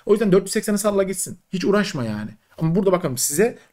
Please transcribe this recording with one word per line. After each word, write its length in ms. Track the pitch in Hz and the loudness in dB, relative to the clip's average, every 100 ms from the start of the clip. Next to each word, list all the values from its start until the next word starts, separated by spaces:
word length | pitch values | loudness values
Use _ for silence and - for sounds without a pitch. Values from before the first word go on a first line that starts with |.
| - | 0
O 60 | |
yüzden 200 | 208 214 | 2 4
dört 120 | 190 | 2
yüz 80 | 196 | 2
sekseni 260 | 220 214 208 | -4 -2 0
salla 260 | 208 196 | 0 0
gitsin. 360 | 190 185 - - _ | 0 -4 -8 -12 _
Hiç 120 | 185 202 | -4 2
uğraşma 380 | 208 196 147 | 2 0 -2
yani. 260 | 113 107 107 - _ - | -4 -4 -8 -14 _ -4
Ama 180 | 160 175 | 0 2
burada 160 | 190 | 2
bakın 240 | 180 160 127 | 2 0 -4
size 420 | - 147 233 - _ | -2 0 0 -2 _